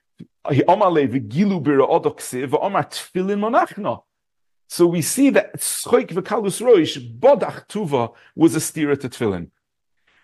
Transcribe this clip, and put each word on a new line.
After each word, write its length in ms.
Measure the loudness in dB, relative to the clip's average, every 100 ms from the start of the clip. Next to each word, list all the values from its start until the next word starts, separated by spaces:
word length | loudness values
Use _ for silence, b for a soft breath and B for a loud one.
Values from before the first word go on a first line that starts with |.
| B -20 -20 _ -2
He 120 | 0
Omale 460 | 2 4 4 2 0
V'gilu 540 | -2 -4 0 0 0
Bira 260 | 2 2 4
Odoksiv, 600 | 2 0 -4 -8 -8 -4
V'omar 420 | -2 -2 -2 -4
Tfilin 480 | -8 -10 -6 -4 -2
Monachna. 640 | -2 0 -2 -4 -6 -8 _ _ _ _ _ _ -10
So 180 | 0 2
we 160 | 2
see 280 | -2 2 2
that 260 | 4 0 -4
Schoik 520 | -8 -8 0 0 0
V'Kalus 520 | -6 -4 -4 -4 -2
Roish, 580 | 4 4 4 -4 -12 0
Bodach 480 | 4 4 2 -8 -12
Tuva, 480 | -8 -2 -2 -2 -6 b b
was 180 | 2
a 60 | 2
steer 340 | -4 -2 -2
to 140 | -2 -4
Tefillin. 400 | -4 -2 -2 -6 _ _ _ _ _ _ _